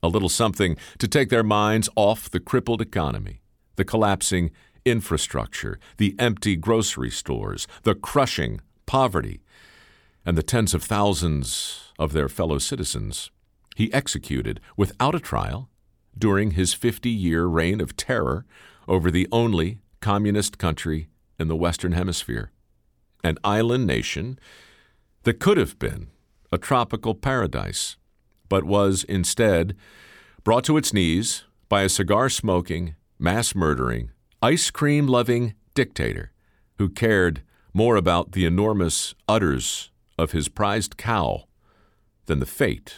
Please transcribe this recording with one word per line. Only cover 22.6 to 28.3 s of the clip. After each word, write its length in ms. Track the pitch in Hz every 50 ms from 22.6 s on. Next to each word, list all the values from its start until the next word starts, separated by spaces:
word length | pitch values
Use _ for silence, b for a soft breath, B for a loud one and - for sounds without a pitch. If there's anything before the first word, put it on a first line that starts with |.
| _ _ _ _ _ _ _ _ _ _ _ _ _
an 160 | 85 80 - _
island 420 | 101 101 107 113 117 123 127 127
nation 520 | 95 67 57 - - - - 80 120 131 b b b b b b b b b b b b b b b b _ _
that 180 | - 113 -
could 160 | - 190 208
have 220 | 175 110 76 - _
been 300 | - 55 - - - - _ _ _ _ _ _ _ _
a 80 | - 87
tropical 560 | - - 139 127 120 113 - 107 - 113 110
paradise, 840 | 98 - 139 131 127 107 80 64 64 50 50 - - - - - _ _ _ _ _ _ _